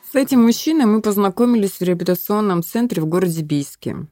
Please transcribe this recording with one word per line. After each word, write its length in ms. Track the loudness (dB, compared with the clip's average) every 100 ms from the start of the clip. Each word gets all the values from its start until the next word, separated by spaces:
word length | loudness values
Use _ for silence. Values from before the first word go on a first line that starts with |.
| -4
С 40 |
этим 280 | -2 2 4
мужчиной 440 | 4 2 0 2 2
мы 140 | 2
познакомились 760 | 0 0 0 2 2 2 0 -2
в 40 |
реабилитационном 800 | -2 0 0 -2 -2 -2 0 -2
центре 400 | -2 -2 -2 -2
в 40 | -2
городе 360 | 0 0 -2
Бийске. 680 | -2 -4 -4 -10 -10 -10 -14